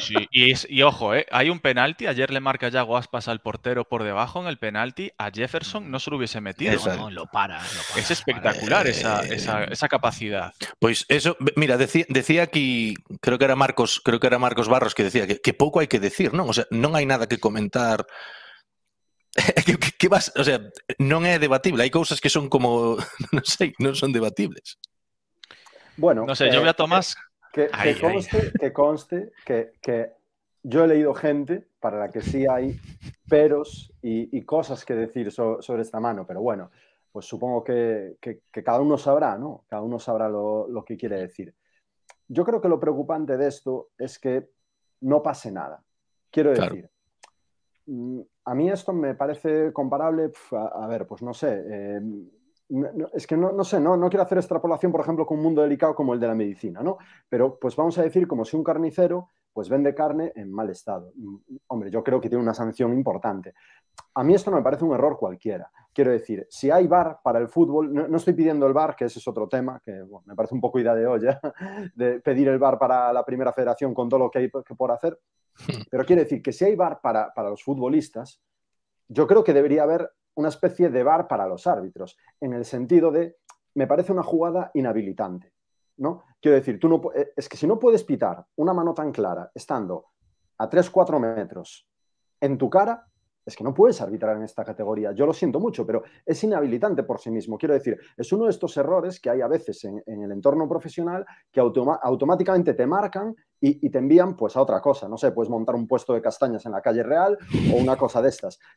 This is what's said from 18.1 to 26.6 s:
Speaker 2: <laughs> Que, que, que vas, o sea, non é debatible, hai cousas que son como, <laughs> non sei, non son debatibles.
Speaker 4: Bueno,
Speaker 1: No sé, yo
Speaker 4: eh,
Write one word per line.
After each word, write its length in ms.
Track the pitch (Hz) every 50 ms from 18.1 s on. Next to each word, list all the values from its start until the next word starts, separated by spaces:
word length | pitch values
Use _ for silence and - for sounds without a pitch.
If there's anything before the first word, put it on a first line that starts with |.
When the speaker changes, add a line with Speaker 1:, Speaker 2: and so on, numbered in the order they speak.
Speaker 2:
<laughs> 1500 | - - - - - - - - - _ _ _ _ _ _ _ _ _ _ _ _ _ _ _ - - - - - 165 -
Que, 140 | 180 - -
que, 120 | - - -
que 120 | - 180 180
vas, 220 | 202 185 - - -
o 80 | 143
sea, 160 | 131 143 131 117 104 101 - - - - - -
non 240 | 139 135 156 165
é 160 | 170 175 175 156
debatible, 480 | 151 139 135 131 - 190 156 113 123
hai 40 | 131 -
cousas 240 | 165 156 - 151 -
que 80 | -
son 240 | 135 - 156 143 135
como, 480 | - 131 123 123 120 117 117 117 117 104
<laughs> 320 | 113 - - - 117 - -
non 120 | 131 -
sei, 240 | - - - 190 147 - -
non 160 | 123 135 135
son 160 | - 139 135
debatibles. 640 | 123 117 110 107 - - 101 - - - - - - _ _ - _ _ _ _ _ _ _ _ _ _ _ - - - - - - - - - -
Speaker 4:
Bueno, 300 | - 151 175 131 110 113
Speaker 1:
No 80 | 135 135
sé, 160 | - 139 123
yo 80 | 123
Speaker 4:
eh, 80 | 127